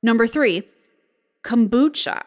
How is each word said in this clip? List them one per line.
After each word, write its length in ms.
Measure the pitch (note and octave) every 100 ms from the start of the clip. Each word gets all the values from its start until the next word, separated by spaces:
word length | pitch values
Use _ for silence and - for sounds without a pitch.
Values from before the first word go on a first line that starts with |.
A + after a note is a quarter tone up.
Number 240 | A3+ A3+ A#3
three, 400 | D4+ C4 F3 - _ _ _ _ _ _ _
kombucha. 760 | - A#3+ A3 A#3 D4+ D4 - -